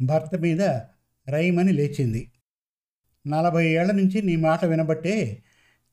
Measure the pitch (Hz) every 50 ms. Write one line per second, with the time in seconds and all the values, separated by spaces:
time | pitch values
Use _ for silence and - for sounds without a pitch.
0 | 127 127 156 160 156 156 190 170 165 170 160 160 202 180 135 120 - - _ _
1 | _ _ _ _ _ 127 139 156 165 180 175 170 180 190 185 139 147 139 143 143
2 | 135 117 107 117 - - _ _ _ _ _ _ _ _ _ _ _ _ _ _
3 | _ _ _ _ - 143 147 156 160 175 160 170 165 165 160 165 175 190 208 196
4 | 190 190 190 220 202 185 170 165 160 160 160 160 190 170 160 160 160 156 160 156
5 | 160 170 214 220 160 110 101 - - _ _ _ _ _ _ _ _ _